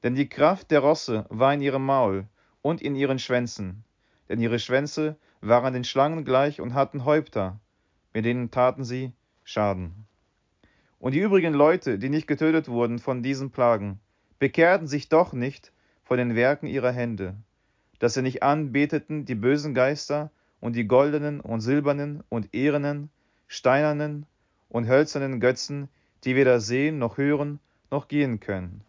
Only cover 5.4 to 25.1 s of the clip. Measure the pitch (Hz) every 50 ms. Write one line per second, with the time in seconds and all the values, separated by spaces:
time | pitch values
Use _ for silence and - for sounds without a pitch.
5.4 | - 104 117 123 123 131 127 127 123 120 - 135 135 147 160 165 147 131 131 131
6.4 | 139 147 143 - - 123 120 139 139 135 - 143 127 139 151 156 147 - - 113
7.4 | 98 92 92 107 _ _ _ _ _ _ _ _ _ _ _ 113 110 117 120 127
8.4 | 123 117 - 131 123 127 127 135 135 120 123 127 131 131 123 _ _ _ _ _
9.4 | _ - - - 107 101 98 90 92 85 87 101 110 _ _ _ _ _ _ _
10.4 | _ _ _ _ _ _ _ _ _ _ _ _ - 127 131 151 190 214 196 190
11.4 | 165 165 151 143 143 151 170 185 - - 117 98 104 135 143 156 151 - 151 143
12.4 | 160 156 160 160 156 131 120 117 120 117 117 120 - - 131 127 120 131 139 131
13.4 | 135 135 - - 127 120 117 107 101 101 98 101 _ _ _ _ _ _ _ _
14.4 | 135 139 - - 165 170 185 196 165 147 135 147 131 _ 156 160 180 175 - 127
15.4 | 120 131 135 - _ _ _ _ _ _ _ _ _ _ 127 123 123 120 117 113
16.4 | 120 127 147 143 - 139 - 135 120 123 123 123 123 120 113 98 98 90 95 104
17.4 | 110 _ _ _ _ _ _ _ _ _ _ _ - 120 113 139 127 131 127 -
18.4 | - 139 143 156 156 143 117 139 143 147 - 147 - _ 156 151 143 - 127 110
19.4 | 101 123 139 147 147 151 139 131 127 135 147 143 - - 147 147 151 151 _ _
20.4 | _ _ _ _ - 120 117 117 117 104 127 127 139 147 147 151 143 147 147 143
21.4 | - - 113 113 107 117 135 147 143 143 143 143 143 147 147 151 - _ - 117
22.4 | 104 98 - - 131 147 143 147 143 143 147 147 143 151 _ _ _ _ _ _
23.4 | _ _ - - - 127 127 139 151 151 151 147 151 151 151 147 147 _ _ _
24.4 | _ _ _ _ _ _ - 117 117 110 127 135 156 156